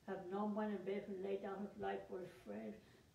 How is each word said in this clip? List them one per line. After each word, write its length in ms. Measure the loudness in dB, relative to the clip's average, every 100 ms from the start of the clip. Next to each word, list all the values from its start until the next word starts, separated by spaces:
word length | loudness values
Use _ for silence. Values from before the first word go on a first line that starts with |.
| -4
have 100 | -2 0
no 220 | 2 4
one 220 | 4 4
than 100 | 2
this 200 | 2 0 0
who 80 | 0
laid 180 | 2 2
down 140 | 0 -2
his 100 | -2 -2
life 220 | 0 0 -2
for 100 | -4
his 140 | -4 -8 -6
friends." 300 | -4 -4 -6 -12 -20 -20